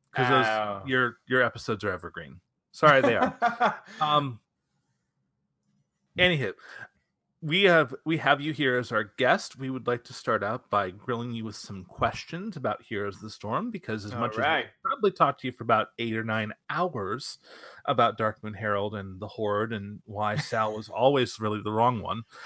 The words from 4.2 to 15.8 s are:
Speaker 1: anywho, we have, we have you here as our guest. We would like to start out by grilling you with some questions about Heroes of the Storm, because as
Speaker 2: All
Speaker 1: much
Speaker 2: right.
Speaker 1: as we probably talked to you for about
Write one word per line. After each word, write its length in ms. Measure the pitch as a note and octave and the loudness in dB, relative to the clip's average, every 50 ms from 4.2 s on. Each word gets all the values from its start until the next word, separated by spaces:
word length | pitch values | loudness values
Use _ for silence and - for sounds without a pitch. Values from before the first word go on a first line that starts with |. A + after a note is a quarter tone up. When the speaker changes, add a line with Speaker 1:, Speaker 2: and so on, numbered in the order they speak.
| C#3+ C3+ A#2 G#2 _ _ _ _ _ _ _ _ _ _ _ _ _ _ _ _ _ _ _ _ _ _ _ _ _ _ _ _ _ _ _ _ _ _ - - | 2 0 -4 -12 _ _ _ _ _ _ _ _ _ _ _ _ _ _ _ _ _ _ _ _ _ _ _ _ _ _ _ _ _ _ _ _ _ _ 0 4
Speaker 1:
anywho, 340 | F3+ F3+ F3 C#3+ B2 G2 - - - - - - - - _ _ _ _ _ _ _ _ _ _ | 4 4 4 4 0 -2 -4 -8 -14 -20 -18 -18 -18 -20 _ _ _ _ _ _ _ _ _ _
we 200 | - D3+ D#3 F#3 | -4 0 2 4
have, 320 | G3+ F#3 F3 D#3+ D3+ A#2 C3 - - | 6 8 8 6 6 4 -2 -6 -2
we 140 | D#3 E3 D3+ | -2 0 2
have 220 | B2 C#3+ C#3+ C#3 | 4 4 4 4
you 120 | C#3+ D#3 | 0 -4
here 240 | D3 B2 D3 C3 B2 B2 | -2 0 0 2 2 0
as 140 | A#2+ - | 0 0
our 120 | A#2 G#2+ G#2+ | -2 -2 -2
guest. 540 | G#2+ - - B2+ B2 E3 G#3+ - - - C3 | -2 -2 2 4 4 4 2 0 -6 -10 -8
We 120 | C3+ C3 | -6 -6
would 160 | C3 B2+ A2+ | -6 -4 -2
like 180 | B2 B2 A#2+ - | -2 -2 -2 -4
to 80 | - | -10
start 300 | A#2+ - - B2+ A2+ G#2 | -16 -6 -2 0 0 0
out 260 | G2+ G#2 A2+ B2+ - _ | 0 -2 -6 -6 -4 _
by 220 | - G2+ G2 F#2 | 0 0 0 -2
grilling 420 | F2+ G#2 - - A#2+ A#2 A#2 B2 | -6 -8 -6 -4 -4 -4 -4 -6
you 120 | A#2 A#2 A2 | -6 -8 -8
with 120 | A2 G#2 | -8 -10
some 280 | - - - G#2 F#2+ F#2 | -10 -12 -12 -12 -12 -14
questions 720 | - - - B2+ A2+ - - - - - E3+ G3 A3+ F3 | -14 -4 -2 -2 -2 -2 -4 -10 -10 -10 -10 -10 -10 -8
about 260 | D3+ B2+ A2 G#2 - | -6 -4 -4 -4 -6
Heroes 340 | - - A2+ G2 G#2 G2+ F#2+ | -8 -8 -6 -4 -4 -6 -6
of 60 | - | -10
the 80 | G2 G#2+ | -12 -16
Storm, 400 | - - - G#2 A#2 D3+ G#3+ B3 | -14 -10 -6 -4 -4 -4 -4 -6
because 340 | A3 F#3+ - - A2+ A2+ G2 | -8 -10 -8 -6 -6 -6 -6
as 80 | G#2 | -6
Speaker 2:
All 80 | B2 A#2+ | -6 -4
Speaker 1:
much 160 | A#2 A#2 G#2+ | -4 -4 -2
Speaker 2:
right. 280 | A2+ B2+ D3+ D#3+ C#3 A#2 | -2 0 0 0 0 -2
Speaker 1:
as 40 | - | -6
we 200 | - _ - - | -10 _ -6 -6
probably 220 | C#4 - G#3+ G3 | -2 0 0 0
talked 280 | - - E3+ C#3 C3+ - | 2 2 2 2 2 0
to 60 | - B2+ | -6 -8
you 40 | |
for 120 | A#2+ - A#2+ | -8 -4 0
about 240 | A#2 A#2 A2 | 2 4 4